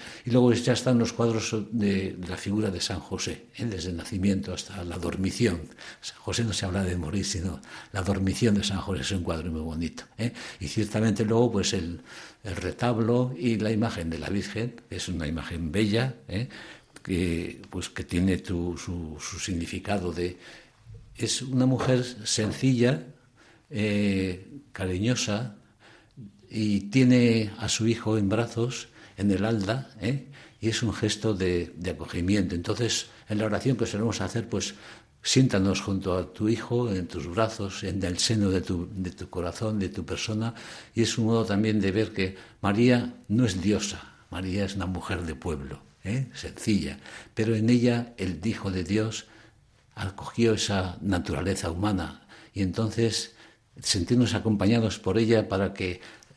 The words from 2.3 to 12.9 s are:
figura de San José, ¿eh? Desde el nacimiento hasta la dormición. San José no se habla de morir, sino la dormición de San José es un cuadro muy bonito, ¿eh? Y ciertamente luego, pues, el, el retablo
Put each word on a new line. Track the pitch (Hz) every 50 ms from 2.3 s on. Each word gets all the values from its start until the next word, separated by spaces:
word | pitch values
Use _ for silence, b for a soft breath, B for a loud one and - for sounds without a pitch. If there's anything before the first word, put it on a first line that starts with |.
| 92 90
figura | - 104 101 107 107 101
de | 92 92
San | - - 104 85
José, | - - - 92 - - 87 - - - - -
¿eh? | 113
Desde | 120 101 87 80 92
el | 87 82
nacimiento | 82 - 113 98 92 101 98 98 98 - 90
hasta | 85 - - 95 98 90
la | 87 87 92
dormición. | 82 85 90 90 95 92 - - 117 110 92 80 80 - - B B B B B
San | - - - -
José | - - 90 - 117
no | 113 92
se | - - 95
habla | 90 98 98
de | 90 90 90
morir, | 85 76 92 101 95
sino | - - 92 82 92 - - B B B B B B
la | - 98 92
dormición | 95 101 95 95 95 92 - 120 117 101
de | 101 92
San | - 98 92
José | - - 95 -
es | - -
un | 101 92 85
cuadro | 85 85 80 80 82
muy | 80 80
bonito, | 78 80 78 80 85 80 - - - - _ -
¿eh? | 110 120 B B B B B B
Y | - -
ciertamente | - 110 107 101 - 107 110 110 104 - 117
luego, | 104 113 113 120 120
pues, | 117 101 92 - -
el, | 98 82 85 87 82 B B B B B B B B -
el | 101 90
retablo | - - 92 - - - 123